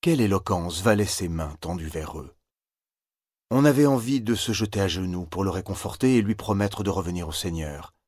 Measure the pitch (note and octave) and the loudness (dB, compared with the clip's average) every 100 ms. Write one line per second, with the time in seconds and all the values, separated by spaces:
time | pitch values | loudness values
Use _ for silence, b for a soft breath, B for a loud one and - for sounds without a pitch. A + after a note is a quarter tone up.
0 | - D#3+ G#2+ G2 - F#2+ E2+ E2 G#2 G#2 | 2 2 4 2 0 -2 -2 0 4 4
1 | G2+ - F2+ E2 D2+ D2 E2 F2+ D#2+ D#2+ | 2 -2 -4 -4 -6 -8 -8 -6 -6 -8
2 | D2+ - C2 _ _ _ _ _ _ _ | -8 -12 -14 _ _ _ _ _ _ _
3 | _ _ _ _ _ B2+ D3 C#3 D3 C3+ | _ _ _ _ _ 4 6 6 6 4
4 | A2+ C#3 A2 A2 - G#2+ G#2+ G#2 G2 E2+ | 2 -2 0 -2 0 -2 -2 0 0 0
5 | F#2 F2+ E2+ F2 G2 F#2 F#2+ F#2+ F#2+ - | -4 -4 -6 -2 -2 -2 -6 -6 -6 0
6 | C3 B2+ G#2 G#2 - G2+ G2+ - G2+ F#2 | 4 4 2 -2 -2 0 0 0 -2 -2
7 | E2+ F2 D#2+ D#2 F2+ E2 D#2 C#2+ - _ | -2 -4 -6 -6 -6 -4 -6 -10 -16 _